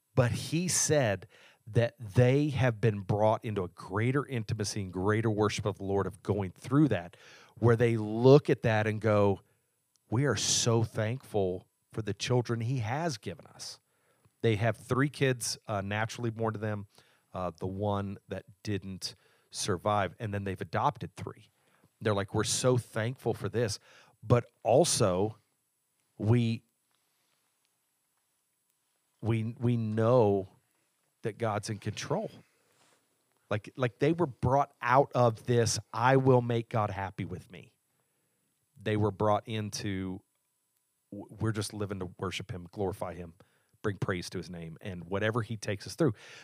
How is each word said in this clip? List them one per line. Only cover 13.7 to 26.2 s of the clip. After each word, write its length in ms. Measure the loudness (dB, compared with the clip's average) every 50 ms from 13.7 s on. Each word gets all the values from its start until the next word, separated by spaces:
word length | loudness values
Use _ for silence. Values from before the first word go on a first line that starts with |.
| -16 -18 _ _ _ _ _ _ _ _ _ _ _ _
They 140 | 0 0 2
have 220 | 2 0 -2 -2 -4
three 320 | -6 -4 0 0 0 0
kids, 480 | 0 0 0 0 0 0 -4 -6 -8 -8 _ -6
uh, 140 | -6 -4
naturally 480 | -4 -2 -2 -2 -2 -4 -6 -6 -6 -6
born 220 | -4 -2 -2 -2 -2
to 60 | -2
them, 280 | -4 -4 -4 -6 -8 -12 _ -20 _ _ _ _ _ _ -10
uh, 180 | -6 -6 -6 -6 -6
the 80 | -8 -8
one 500 | -6 -4 -2 -2 -2 -2 -4 -6 -8 -12 -12 -12
that 160 | -12 -12 -12 -14 -20 _ -6
didn't 520 | -6 -6 -6 -6 -8 -12 -10 -12 -12 -12 _ _ _ _ _ _ _
survive, 640 | -10 -8 -4 -4 -4 -2 0 0 0 2 0 -2 -4 -8
and 140 | -8 -6 -6
then 100 | -6 -4
they've 160 | -6 -6 -6
adopted 540 | -8 -6 -4 0 0 0 -2 -2 -10 -12 -12
three. 340 | -12 -12 -12 -12 -14 -20 _ _ _ _ _ _ _ _ _ _ _
They're 120 | -2 0 0
like, 180 | 0 -2 -2 -2
"We're 100 | -2 0
so 340 | 0 -2 2 2 2 2 2
thankful 560 | 0 -4 -6 -4 -4 -4 -6 -4 -4 -4 -4
for 120 | -2 -6 -4
this," 300 | -2 -2 -2 -2 -4 -6 -10 -20 -20 -20 -20 _ _ _ 2
but 220 | 2 4 4 4 -2 _ _ 0
also 760 | 4 6 6 6 4 2 2 2 2 2 2 0 -2 -4 -10 _ _ _ _ _ _ _ _ _ _ _ _ _ _ _
we, 460 | -4